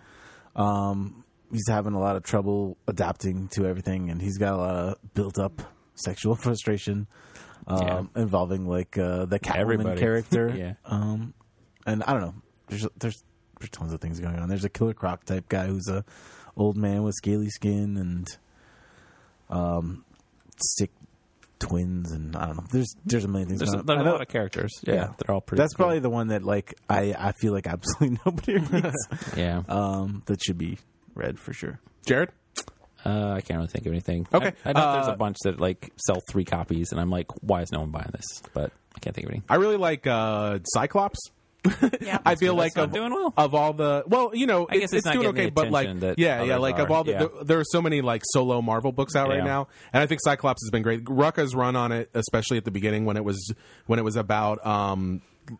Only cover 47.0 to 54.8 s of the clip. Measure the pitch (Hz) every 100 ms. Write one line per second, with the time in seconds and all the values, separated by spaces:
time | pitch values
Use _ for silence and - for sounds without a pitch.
47 | 160 - 156 - 147 160 151 170 165 147
48 | 127 113 - 139 127 120 117 113 131 123
49 | 131 143 135 - 139 139 135 - - 127
50 | 147 160 151 139 139 123 110 113 110 117
51 | 120 135 151 165 139 127 123 127 120 117
52 | 113 117 - 113 - 120 110 95 107 107
53 | 110 104 104 98 95 110 - - - 117
54 | 110 113 101 107 104 107 110 104